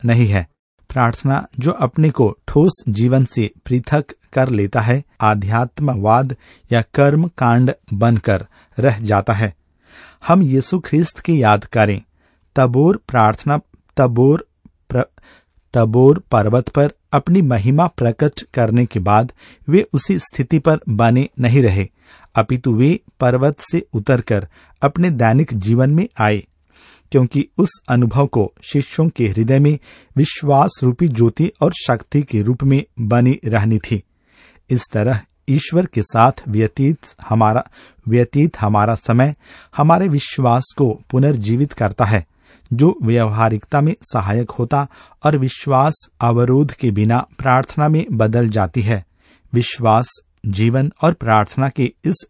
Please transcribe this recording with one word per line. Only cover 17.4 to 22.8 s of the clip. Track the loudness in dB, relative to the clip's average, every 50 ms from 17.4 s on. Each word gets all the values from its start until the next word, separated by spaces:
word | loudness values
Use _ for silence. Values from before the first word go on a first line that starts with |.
| 2
महिमा | 2 0 0 0 2 2 2 0
प्रकट | 0 -2 -2 -2 -2 0 0 -2 -2 -2 -4 -14 -8 -4
करने | -2 0 2 2 0 0
के | 0 -2 -4
बाद | 0 2 2 2 2 0 -6 _ -20 -20 -20 _ -4 0
वे | 2 2 2 2 -2
उसी | -4 -2 -2 -4 -4
स्थिति | -4 -6 -6 -6 -4 -2 0 0
पर | 2 0 0 0 -2 -4
बने | -2 2 2 2 2 2 0 -2 _ -2
नहीं | 0 2 2 4 4
रहे, | 2 2 0 -2 -6 _ _ _ _ -20 -20 _ _ -2
अपितु | -2 -2 -2 -2 -4 -2 0 0
वे | 2